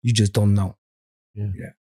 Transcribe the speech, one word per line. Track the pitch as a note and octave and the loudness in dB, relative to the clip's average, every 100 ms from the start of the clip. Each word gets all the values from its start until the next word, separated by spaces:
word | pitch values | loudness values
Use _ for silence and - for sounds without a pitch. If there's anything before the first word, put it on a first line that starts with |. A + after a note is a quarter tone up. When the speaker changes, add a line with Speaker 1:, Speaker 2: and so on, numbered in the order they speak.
Speaker 1:
You | A#2+ | 0
just | A2 G2+ | 2 2
don't | A2+ G#2 | 2 2
know. | G2+ F#2+ - _ _ _ _ _ | 2 0 -8 _ _ _ _ _
Speaker 2:
Yeah. | G#2 G#2 F#2+ | -10 -8 -8
Speaker 1:
Yeah. | - _ | -14 _